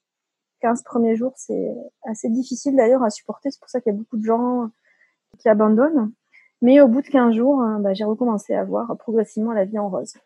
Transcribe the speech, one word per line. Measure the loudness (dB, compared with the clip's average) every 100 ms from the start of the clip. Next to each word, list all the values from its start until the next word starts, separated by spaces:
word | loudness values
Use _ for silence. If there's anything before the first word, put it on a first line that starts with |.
| _ _ _ _ _ _
quinze | -4 -4
premiers | -4 -2 0 0
jours, | -4 -8
c'est | -8 -6 -6 -8 -14 -16
assez | -12 -8 -4
difficile | -4 -4 -6 -2 2
d'ailleurs | 4 4
à | 0
supporter. | -4 -10 -10 -10
C'est | -12
pour | -10
ça | -6
qu'il | -4
y |
a | -4
beaucoup | -6 -6
de |
gens | -2 0 0 -2 -6 -10 _ _ _ _ _ _
qui | 0
abandonnent. | 4 4 4 2 0 -2 -6 _ _ _ _
Mais | 6 8
au | 8
bout | 4
de | 0
quinze | 2 2
jours, | 2 2 2
euh, | 0 -2
bah, | -2
j'ai | -2
recommencé | -4 -2 -2 -2 -4
à | -4
voir | -2 -4 -6 -8
progressivement | -4 -2 -2 -4 -4
la | -2 -4
vie | -4
en | -6
rose. | -6 -10 -14